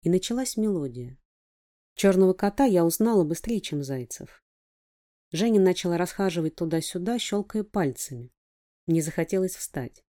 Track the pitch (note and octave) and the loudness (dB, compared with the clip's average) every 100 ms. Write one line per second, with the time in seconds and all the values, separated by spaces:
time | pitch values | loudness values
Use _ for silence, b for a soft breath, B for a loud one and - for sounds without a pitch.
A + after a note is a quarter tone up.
0 | - F#3 - A#3+ B3+ - G#3+ F#3+ C#3 A#2+ | 2 0 0 -4 -4 -2 -2 -2 -4 -8
1 | B2 B2+ _ _ _ _ _ _ _ - | -14 -16 _ _ _ _ _ _ _ 0
2 | G3 F#3 F#3+ F#3 G3+ G3+ C4+ F3+ E3+ E3+ | 2 6 4 4 -2 2 4 6 2 2
3 | A3 A3 D#3 D#3+ - A3+ - D3 C#3 C3+ | 2 4 2 -2 -4 -4 -4 -6 -4 -6
4 | B2 - - - _ _ _ _ _ _ | -8 -12 -14 -18 _ _ _ _ _ _
5 | _ _ _ D#3+ A3+ G#3+ F#3 F3+ F3+ E3+ | _ _ _ -2 2 6 6 4 0 0
6 | F3+ - G3 F3 D#3+ - E3 D#3+ D#3+ F3+ | -2 0 -2 0 -4 -4 -2 -2 -2 -6
7 | F3+ A#3+ - G3+ G3+ G#3+ G#3 G#3 D3+ B2+ | -4 -4 -2 -4 -4 -6 -4 -2 -2 -2
8 | - B2 B2 _ _ _ _ _ - E3 | -10 -12 -14 _ _ _ _ _ 0 0
9 | D#3 - E3 F#3+ F#3 - - - B2 _ | 0 -4 -2 0 -2 -4 -10 -8 -10 _
10 | _ | _